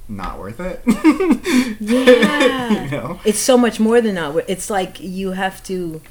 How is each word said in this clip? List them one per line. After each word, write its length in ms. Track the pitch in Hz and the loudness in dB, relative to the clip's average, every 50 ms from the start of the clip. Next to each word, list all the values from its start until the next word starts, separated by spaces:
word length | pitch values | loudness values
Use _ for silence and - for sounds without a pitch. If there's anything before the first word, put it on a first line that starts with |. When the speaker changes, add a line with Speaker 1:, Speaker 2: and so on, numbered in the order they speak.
| - - | -14 -12
Speaker 1:
not 300 | 104 95 92 85 - - | -10 -10 -8 -10 -10 -10
worth 200 | 92 98 - - | -12 -12 -12 -10
it. 220 | 180 185 - - - | -10 -10 -10 -2 0
<laughs> 920 | 247 214 - - 320 - - 381 339 262 - - 370 294 247 254 240 208 - | 0 0 2 2 2 2 2 2 0 0 0 0 2 2 2 2 0 -4 -6
Speaker 2:
Yeah. 1040 | 208 208 240 262 262 247 247 226 220 208 - 285 269 254 262 262 247 233 214 - 135 | -2 0 0 4 6 6 6 6 6 2 2 2 2 2 2 0 -2 -2 -2 -4 -4
Speaker 1:
You 60 | 135 | -6
know? 280 | 147 127 104 139 175 - - | -6 -6 -6 -8 -10 -2 -2
Speaker 2:
It's 140 | 214 208 - | 0 0 2
so 180 | - - 254 247 | 2 4 4 6
much 220 | 247 226 214 - | 4 2 2 2
more 220 | 214 220 233 240 | 2 4 4 4
than 140 | 226 220 190 | 4 2 -2
not 180 | 175 160 143 151 | -2 -4 -2 -2
wor-, 100 | 165 - - | -4 -2 -2
it's 220 | 190 185 - - | -6 -6 -4 -4
like 300 | 190 - 180 156 - - | -4 -4 -4 -4 -8 -12
you 320 | - 190 185 190 190 190 | -12 -10 -8 -6 -6 -6
have 320 | 185 185 196 190 190 - - | -4 -4 -4 -6 -6 -8 -10
to 360 | - 190 185 175 165 160 156 - - | -8 -6 -6 -6 -6 -8 -10 -14 -16